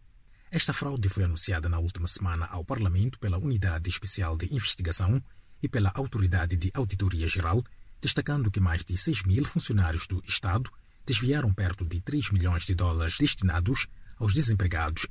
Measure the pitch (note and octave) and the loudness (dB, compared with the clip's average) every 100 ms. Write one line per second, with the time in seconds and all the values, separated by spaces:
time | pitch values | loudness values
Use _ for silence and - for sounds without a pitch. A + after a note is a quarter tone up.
0 | - - - - - E3+ - - C#3+ C3+ | -20 -20 -20 -20 -6 -2 0 -2 -2 0
1 | F#2+ F#2+ F2 D#2+ - E2 E2+ E2 E2+ - | 0 2 0 0 0 0 0 0 -2 -2
2 | E2+ - F#2 E2 E2 F2+ D#2+ B2 G2 F2+ | -2 0 0 -2 -4 -6 -6 -2 2 2
3 | B2 - G#2 F2 D3 A2 F#2+ D#2+ F2+ - | 2 0 -2 -2 0 0 0 0 -2 -2
4 | - - E2 D#2+ E2+ C3+ - - E2+ - | -2 0 0 -2 -2 -2 -2 -2 0 2
5 | F#2 C3+ - - - - C#3 A#2+ G2 - | 2 0 -2 -16 -20 -8 -4 0 0 0
6 | C3+ - F#2 F2+ E2+ F2 F2+ C#3+ G#2 F#2 | -4 0 2 2 2 0 -2 -2 -2 0
7 | F#2+ E2 E2 F#2+ E2 A2+ - - - - | 0 0 -2 0 0 0 -2 -8 -20 -6
8 | - - C#3+ D3 G#2+ G2+ F2+ E2+ - F2+ | -2 0 0 0 0 2 2 2 -2 0
9 | - A2+ F#2+ G#2+ D3 E3+ - G2+ E2 E2+ | 0 0 2 2 2 0 2 2 2 0
10 | - F#2 - - F#2 F#2 B2+ - - - | -4 -6 -2 -2 0 0 -2 -10 -20 -10
11 | - G#2 B2 D3 A2+ F#2+ F2+ E2+ E2 F2 | -2 0 2 2 2 2 0 -2 -4 -4
12 | - D3+ - G2 F2+ E2+ - F2+ F2 E2 | -2 -2 0 2 2 0 0 0 2 2
13 | E2 - C#3+ - F#2+ E2 F2+ C3+ - - | 0 2 0 2 0 2 2 0 -2 -8
14 | - - A2 C#3+ B2 G2+ F2+ D#2+ D#2 D#2+ | -16 -2 0 2 4 2 2 0 -2 -2
15 | - | -4